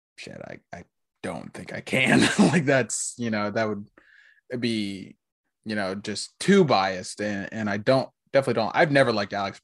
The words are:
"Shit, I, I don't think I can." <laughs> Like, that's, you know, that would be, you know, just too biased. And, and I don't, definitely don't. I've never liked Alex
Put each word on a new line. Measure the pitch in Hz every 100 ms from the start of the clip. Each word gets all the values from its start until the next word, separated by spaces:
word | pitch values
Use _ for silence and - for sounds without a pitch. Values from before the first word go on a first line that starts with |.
| _ -
"Shit, | - 50 50
I, | - _
I | - - _ _ _
don't | 98 80 50
think | - 87
I | -
can." | - - 131 - -
<laughs> | -
Like, | 185 170 139
that's, | 135 113 - - -
you | 117
know, | 107 104
that | 110 110
would | 101 107 _ _ _ _ _ - 123
be, | 117 110 101 98 104 - _ _ _ _ 110
you | 107
know, | 95 101
just | 107 101 - -
too | - 196
biased. | 151 104 95 90 - -
And, | 104 101 95
and | 113 104
I | 101
don't, | 117 131 - _ _
definitely | 139 135 117
don't. | 104 135
I've | 165
never | 139 123
liked | 107 101
Alex | 101 98 -